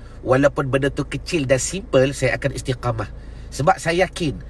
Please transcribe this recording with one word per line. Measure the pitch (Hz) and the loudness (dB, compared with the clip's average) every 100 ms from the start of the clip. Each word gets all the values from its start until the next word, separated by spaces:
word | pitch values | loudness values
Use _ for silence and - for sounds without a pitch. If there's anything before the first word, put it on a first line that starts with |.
| - - | -14 -6
walaupun | 107 131 143 151 139 | 2 4 4 2 0
benda | 135 139 | 2 0
tu | 143 | -2
kecil | 139 139 - 170 | -4 -6 -2 -2
dan | 127 131 | 2 2
simple, | - 185 - 135 135 139 | 2 -6 2 4 4 2
saya | 123 120 | 0 0
akan | 135 123 | -2 -4
istiqamah. | 139 123 120 110 101 - - - - | -4 -2 -2 -4 -6 -10 -14 -14 -12
Sebab | - 156 - | 0 2 2
saya | 165 170 180 | 2 2 0
yakin, | - 156 160 | 0 -4 -4